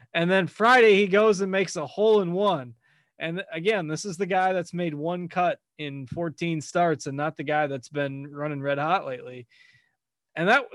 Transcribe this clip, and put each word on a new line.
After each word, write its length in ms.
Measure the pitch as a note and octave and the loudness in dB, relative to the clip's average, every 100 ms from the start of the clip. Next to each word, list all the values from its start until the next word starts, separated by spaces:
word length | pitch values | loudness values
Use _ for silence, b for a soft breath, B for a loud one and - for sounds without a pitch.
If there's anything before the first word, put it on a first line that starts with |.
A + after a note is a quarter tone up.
| b | b
And 160 | E3+ F3 | -2 2
then 180 | F#3+ E3+ | 2 2
Friday 480 | - A3 B3+ A3+ G3 | 2 6 8 8 6
he 120 | G3+ | 4
goes 340 | G3 A3 F#3 | 4 4 2
and 100 | G3 | 0
makes 240 | F#3+ F#3+ F3+ | 0 -2 -4
a 100 | C#3+ | -8
hole 360 | - A3 G#3+ | 0 4 4
in 120 | F3 | 2
one. 400 | F3 G#3 D#3+ B2 A#2 _ _ _ - | 0 0 0 -4 -16 _ _ _ -10
And 240 | D#3+ F3 - | -8 -6 -8
again, 340 | E3 F3+ G#3+ D#3 | -4 -2 0 -2
this 180 | D#3 G3+ | -6 -6
is 120 | E3+ | -6
the 80 | F#3+ | -2
guy 280 | F#3+ F#3 | 2 2
that's 200 | F#3 E3+ | 0 -4
made 200 | F3 F3 | -4 -4
one 340 | D3 D#3+ F3+ F3 | -4 -6 -6 -6
cut 300 | F3+ F3 C#3 _ - | -2 -2 -2 _ -12
in 300 | D3 C#3 B2+ | -10 -10 -10
fourteen 520 | E3+ E3+ - E3+ D#3+ | -6 -6 -4 -4 -4
starts 480 | - F3 F3 D3+ C#3+ | -4 0 2 0 -4
and 80 | C#3 | -4
not 220 | D#3 D3+ | -6 -6
the 60 | |
guy 240 | C#3+ D3+ D3 | -4 -2 -2
that's 220 | C3+ - | -4 -8
been 400 | C#3+ C#3+ C#3 C#3+ | -6 -6 -6 -12
running 280 | C#3+ D3 C#3+ | -8 -6 -4
red 180 | C#3 C#3+ | -2 -2
hot 260 | D#3 F#3 C#3+ | 0 -2 -2
lately. 420 | B2 A#2+ B2+ A#2+ b b b b b _ _ _ D#3 | -10 -12 -16 -18 b b b b b _ _ _ -4
And 120 | F3 | 2
that, 200 | C4+ A#3+ | 2 0